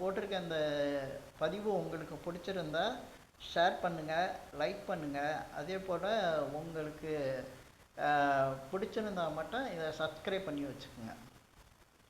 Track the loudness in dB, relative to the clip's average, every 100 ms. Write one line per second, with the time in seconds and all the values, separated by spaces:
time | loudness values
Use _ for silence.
0 | 0 0 0 0 0 2 2 4 2 2
1 | 0 -6 -10 0 0 0 2 2 0 -4
2 | -6 -6 -6 -6 -4 -2 0 2 2 0
3 | -8 -16 -20 -16 -4 6 6 6 0 0
4 | 0 2 2 0 -8 0 0 0 -2 -2
5 | 0 0 0 0 -4 -6 -4 -4 0 0
6 | 2 2 4 2 0 -2 -4 -4 -4 -4
7 | -2 0 0 0 -4 -12 -18 -20 -18 -2
8 | 2 4 6 6 4 2 -4 -2 0 0
9 | -2 0 0 0 -2 -2 -2 -2 -2 0
10 | -2 0 0 0 0 -2 -4 -6 -12 -10
11 | -8 -10 -14 -20 -20 -20 -20 -20 -20 -20
12 | -4